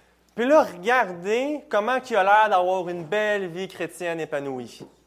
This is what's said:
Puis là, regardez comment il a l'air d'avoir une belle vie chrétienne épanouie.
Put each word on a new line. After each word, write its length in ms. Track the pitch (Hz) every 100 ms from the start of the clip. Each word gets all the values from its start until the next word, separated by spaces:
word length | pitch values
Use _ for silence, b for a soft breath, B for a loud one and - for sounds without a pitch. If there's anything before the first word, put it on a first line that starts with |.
| b b b -
Puis 100 | 247
là, 180 | 311
regardez 1000 | 208 175 190 254 196 175 185 226 277 294 -
comment 280 | 208 214 254
il 180 | 254 220
a 80 |
l'air 260 | 190 208 214
d'avoir 380 | 190 180 185 175
une 160 | 175
belle 440 | 156 208 214 208 185
vie 200 | 165 190
chrétienne 520 | - 170 - 175 165
épanouie. 680 | 156 143 139 127 117 - 90 _